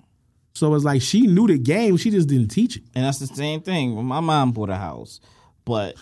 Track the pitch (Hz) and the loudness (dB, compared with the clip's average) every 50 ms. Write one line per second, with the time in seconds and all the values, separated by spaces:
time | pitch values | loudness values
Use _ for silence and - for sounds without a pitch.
0 | _ _ _ _ _ _ _ _ _ _ - - 160 151 151 147 143 147 139 135 | _ _ _ _ _ _ _ _ _ _ -6 -2 0 2 2 2 2 2 2 0
1 | 123 - - 208 262 220 170 175 226 214 175 135 120 123 156 208 233 214 185 170 | 0 2 2 4 4 6 4 4 4 4 4 2 2 0 0 2 2 2 2 2
2 | - 233 208 196 165 139 143 131 117 101 - - 233 247 - - - _ - 127 | 2 0 2 2 2 2 2 2 0 0 0 0 0 0 -2 -6 -14 _ -6 -4
3 | 127 135 139 135 139 131 - - 139 151 156 156 156 190 185 170 135 123 113 104 | -2 -2 -4 -4 -8 -10 -8 -8 -6 -6 -6 -6 -6 -4 -4 -2 -2 -4 -4 -6
4 | 117 131 127 151 170 160 156 151 135 127 120 113 107 98 95 92 101 82 71 57 | -6 -6 -4 -4 -2 0 2 2 2 0 0 -2 -4 -4 -4 -6 -8 -8 -10 -12
5 | 55 - - - _ _ _ _ _ _ _ _ - - 120 110 101 87 - - | -16 -18 -20 -20 _ _ _ _ _ _ _ _ -8 -4 -4 -4 -4 -6 -8 -12